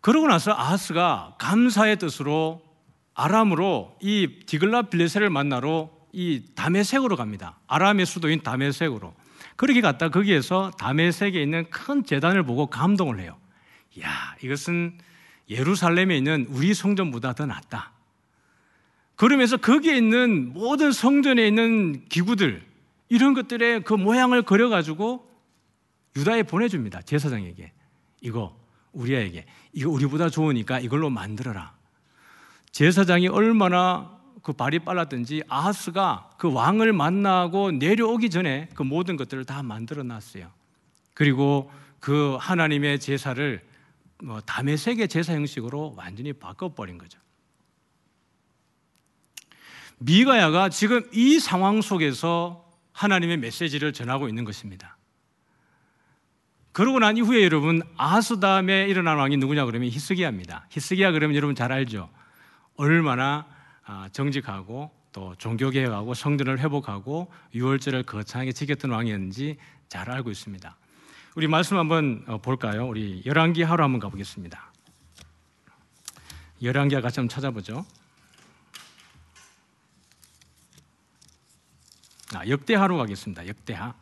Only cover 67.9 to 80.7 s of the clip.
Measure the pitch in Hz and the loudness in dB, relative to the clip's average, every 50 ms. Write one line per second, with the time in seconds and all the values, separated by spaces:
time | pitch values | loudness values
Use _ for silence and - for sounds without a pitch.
67.9 | 131 127 123 - - 107 104 - - 127 131 131 123 - 147 139 147 - - 135 | -4 -4 -4 -6 -8 -10 -10 -8 -8 -8 -6 -6 -6 -8 -6 -6 -6 -4 -4 -4
68.9 | 120 113 117 113 107 98 95 92 101 120 139 151 151 - - - _ _ _ _ | -4 -2 -4 -4 -4 -6 -8 -8 -8 -8 -8 -8 -10 -12 -18 -20 _ _ _ _
69.9 | - 95 92 120 127 131 123 117 101 - - 104 98 92 92 - - _ _ _ | -14 -12 -10 -8 -8 -8 -8 -8 -10 -10 -12 -16 -16 -16 -18 -20 -20 _ _ _
70.9 | _ _ _ - - - - _ _ 160 156 151 156 160 175 - 202 185 165 156 | _ _ _ -20 -20 -20 -20 _ _ -4 0 2 2 2 2 2 0 0 2 2
71.9 | 165 165 151 135 117 104 - - 113 104 - 127 131 127 - 110 104 110 123 127 | 2 2 2 0 -2 -6 -8 -10 -10 -8 -4 -4 -4 -4 -4 -4 -4 -4 -4 -6
72.9 | 110 107 107 101 92 92 98 127 147 160 160 165 170 165 170 160 170 165 151 139 | -6 -8 -8 -8 -10 -8 -6 0 2 2 4 4 2 2 0 2 2 2 2 2
73.9 | 127 117 104 98 92 98 98 - - - 90 82 - - - - _ _ _ _ | 0 -2 -4 -8 -10 -10 -12 -12 -14 -14 -16 -16 -16 -18 -20 -20 _ _ _ _
74.9 | _ _ _ _ _ - - - _ _ _ _ _ _ _ _ _ _ _ _ | _ _ _ _ _ -20 -20 -20 _ _ _ _ _ _ _ _ _ _ _ _
75.9 | _ _ _ - - - - - - - - - _ _ 123 120 127 143 143 143 | _ _ _ -20 -20 -20 -20 -20 -20 -20 -20 -20 _ _ -6 -2 0 0 0 2
76.9 | 139 135 120 120 120 143 123 117 - - 135 139 117 107 95 - 110 139 202 - | 0 0 -2 -4 -4 -4 -4 -4 -4 -6 -8 -6 -8 -8 -12 -10 -12 -12 -12 -14
77.9 | _ _ _ _ _ _ _ _ _ _ _ _ _ _ _ _ - - - - | _ _ _ _ _ _ _ _ _ _ _ _ _ _ _ _ -20 -20 -20 -20
78.9 | _ _ _ _ _ - _ _ _ - - _ _ _ _ _ _ _ _ _ | _ _ _ _ _ -20 _ _ _ -20 -20 _ _ _ _ _ _ _ _ _
79.9 | _ _ _ _ _ _ - _ _ _ _ _ _ _ _ _ | _ _ _ _ _ _ -20 _ _ _ _ _ _ _ _ _